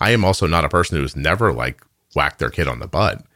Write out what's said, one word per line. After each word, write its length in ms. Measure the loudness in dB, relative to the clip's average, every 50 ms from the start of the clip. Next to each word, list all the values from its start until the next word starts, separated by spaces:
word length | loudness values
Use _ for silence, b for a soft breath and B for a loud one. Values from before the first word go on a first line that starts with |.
I 100 | 0 2
am 140 | 2 4 4
also 220 | 2 2 2 2
not 180 | 2 2 2 2
a 40 | 2
person 280 | 2 0 0 0 0
who's 180 | -2 -2 -2 -4
never, 380 | -2 0 0 0 2 2 0 0
like, 280 | 0 -4 -6 -6 _ _ _ _ _ _ _ -2
whacked 240 | -2 -2 -2 -2 -4
their 100 | -6 -4
kid 180 | -2 -2 -2
on 120 | -2 -4 -8
the 80 | -8
butt. 360 | -6 -2 0 0 0 -2 -4 -10 _ b